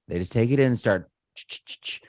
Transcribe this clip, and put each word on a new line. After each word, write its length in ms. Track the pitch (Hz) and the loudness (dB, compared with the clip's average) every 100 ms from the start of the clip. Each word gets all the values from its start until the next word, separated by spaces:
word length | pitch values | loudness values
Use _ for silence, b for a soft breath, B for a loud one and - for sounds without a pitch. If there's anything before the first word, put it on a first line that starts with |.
| - | -8
They 100 | 87 | -6
just 140 | 92 | -2
take 180 | 117 117 | 0 2
it 80 | 139 | 4
in 80 | 131 | 4
and 120 | 117 | 2
start 300 | 117 95 80 _ _ - | 0 0 -2 _ _ -20
ch-ch-ch-ch. 640 | - - - - - - | -16 -16 -14 -16 -12 -14